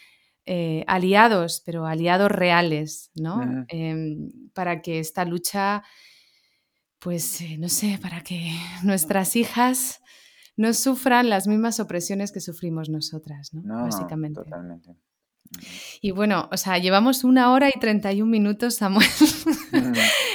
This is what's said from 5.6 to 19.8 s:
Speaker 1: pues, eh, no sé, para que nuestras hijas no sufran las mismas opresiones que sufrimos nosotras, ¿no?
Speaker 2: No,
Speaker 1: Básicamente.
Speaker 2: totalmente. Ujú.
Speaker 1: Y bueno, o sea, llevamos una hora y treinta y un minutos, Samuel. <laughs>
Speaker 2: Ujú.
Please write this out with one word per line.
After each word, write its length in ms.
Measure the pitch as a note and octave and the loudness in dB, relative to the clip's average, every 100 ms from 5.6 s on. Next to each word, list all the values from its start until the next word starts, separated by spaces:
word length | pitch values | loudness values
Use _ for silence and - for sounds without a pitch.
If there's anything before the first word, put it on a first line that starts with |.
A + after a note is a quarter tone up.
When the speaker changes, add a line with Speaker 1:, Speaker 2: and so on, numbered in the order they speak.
| G3 G#3 - _ - _ _ _ _ _ _ _ _ _ | -2 -2 -8 _ -20 _ _ _ _ _ _ _ _ _
Speaker 1:
pues, 400 | F3+ E3+ E3 - | -6 -6 -6 -8
eh, 160 | E3 D#3 | -8 -8
no 120 | F3 | -4
sé, 280 | - G#3+ G3 | -2 -2 -2
para 200 | F#3 E3+ | -6 -10
que 280 | - F3 E3+ E3 F3 F3+ | -10 -8 -6 -8 -10 -2
nuestras 520 | F#3+ F#3+ - F#3+ F#3 A#3 | 0 2 2 0 0 0
hijas 640 | A3+ A#3 B3 B3+ - - _ - - _ - - | 0 2 2 2 -4 -8 _ -20 -20 _ -10 -2
no 160 | A3 | 0
sufran 560 | A3+ C4 C4 C4+ B3 A#3+ | 2 0 2 4 4 4
las 180 | G3 G3 | 2 2
mismas 320 | G#3+ A3+ A3 | 2 2 -2
opresiones 520 | G#3 F3 F3 G3 G3+ | -4 -4 -4 -4 -6
que 80 | G3 | -8
sufrimos 480 | F3 E3 F3 D#3+ D#3 | -12 -8 -6 -6 -6
nosotras, 640 | D#3 D#3 D#3 D#3 C#3+ C#3+ | -6 -6 -10 -14 -16 -14
¿no? 80 | D#3 | -14
Speaker 2:
No, 220 | G3 A3+ A#3+ | -10 -6 -4
Speaker 1:
Básicamente. 560 | G#3 F3 D#3 D3+ D3+ | -6 -6 -6 -6 -8
Speaker 2:
totalmente. 480 | - F2 F2 E2+ E2+ | -12 -12 -14 -16 _
Ujú. 920 | F2 _ _ _ _ _ - - - - - | _ _ _ _ _ _ -20 -18 -18 -18 -8
Speaker 1:
Y 100 | G3+ | -4
bueno, 380 | F#3 G#3+ F#3 - | 0 0 0 -2
o 60 | F#3+ | -4
sea, 200 | G3 F3+ | -2 0
llevamos 460 | F#3 G3 B3 B3+ | 4 4 4 4
una 300 | B3+ B3+ B3+ | 6 6 8
hora 160 | C4 C#4 | 6 4
y 100 | C4 | 2
treinta 320 | A3+ G#3 G3+ | 2 0 0
y 100 | G3 | 0
un 80 | A3 | 2
minutos, 460 | A3+ G#3 G#3 A#3+ A#3 | 2 2 0 -2 0
Samuel. 320 | G3 G3 - | 2 4 4
<laughs> 640 | - D4+ - D#4+ - - | 6 4 4 -2 -2 0
Speaker 2:
Ujú. 400 | C4+ | 0